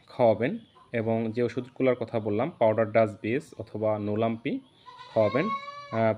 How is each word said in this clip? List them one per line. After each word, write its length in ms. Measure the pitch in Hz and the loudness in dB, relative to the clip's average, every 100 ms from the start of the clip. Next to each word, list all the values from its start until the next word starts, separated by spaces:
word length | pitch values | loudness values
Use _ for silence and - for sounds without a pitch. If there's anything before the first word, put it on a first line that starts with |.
| _ | _
খাওয়াবেন। 520 | - 117 101 127 226 - _ - | 2 4 4 0 -4 -12 _ -8
এবং 400 | 120 113 113 113 | -4 -2 -2 -2
যে 100 | 110 | -2
ওষুধগুলোর 520 | 120 - 123 - 131 | -2 -2 -8 0 0
কথা 260 | 123 113 117 | 2 -2 -4
বললাম, 300 | 107 104 147 - | -2 -2 -2 2
পাউডার 340 | 110 110 110 | 2 2 2
ডাচ 180 | 113 110 101 | 4 2 0
বিএস 320 | 107 131 - - | -4 -4 -4 -16
অথবা 400 | 113 107 107 107 | -12 -4 -2 -2
নোলাম্পি 640 | 104 107 113 113 143 269 - _ - - - | -2 0 -2 -2 -6 -6 -10 _ -20 -20 -4
খাওয়াবেন। 320 | - 107 1077 185 | 2 2 2 0
আহ, 680 | - - - - 113 113 | -4 -8 -14 -8 0 0